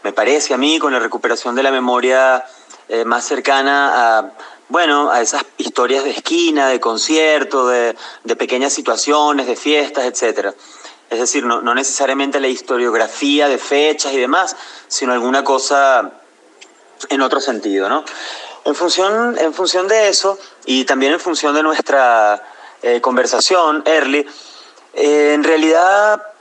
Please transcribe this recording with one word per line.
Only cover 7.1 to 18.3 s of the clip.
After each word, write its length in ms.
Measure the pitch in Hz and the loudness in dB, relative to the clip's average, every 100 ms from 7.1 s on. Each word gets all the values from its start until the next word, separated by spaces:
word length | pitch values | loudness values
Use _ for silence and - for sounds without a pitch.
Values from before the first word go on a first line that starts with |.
| 156 156 151 135 139 123 | 2 2 2 0 0 0
de, 280 | 123 120 110 - - | 2 0 -4 -14 -16
de 120 | 113 117 | -6 -4
pequeñas 380 | - 127 139 | -2 -2 -2
situaciones, 720 | 156 127 110 - 151 147 143 123 | -2 -4 -2 2 2 2 0 -2
de 100 | 113 | -4
fiestas, 500 | 143 151 143 - 123 | 0 0 0 -2 -4
etcétera. 500 | - 117 107 98 - - - - - _ | -2 -2 -2 -4 -8 -20 -20 -20 -20 _
Es 80 | 117 | -4
decir, 260 | 123 147 120 | -2 -2 -2
no, 160 | 117 | -2
no 140 | 120 123 | 0 -2
necesariamente 640 | 139 - 135 135 139 139 | -2 -2 -2 -2 -2 -2
la 80 | 135 | -2
historiografía 1000 | 123 - 123 120 113 110 - 143 147 143 | -4 -4 -2 0 0 -2 -2 0 2 2
de 100 | 127 | 0
fechas 540 | - 143 151 147 143 | -2 0 2 0 -4
y 40 | 135 | -2
demás, 380 | 123 170 180 - - - - | 0 0 0 -6 -16 -20 -10
sino 260 | - 131 | -6 -2
alguna 300 | 123 123 135 | -2 0 -2
cosa 680 | 135 135 - 143 139 127 101 - _ _ _ _ - _ _ _ - | 0 -2 0 2 4 2 0 -10 _ _ _ _ -20 _ _ _ -6
en 120 | 135 | -2
otro 180 | 131 139 | 0 0
sentido, 480 | 135 113 104 98 98 | -2 -4 -2 -2 0
¿no? 160 | 143 - - - | -2 -4 -14 -14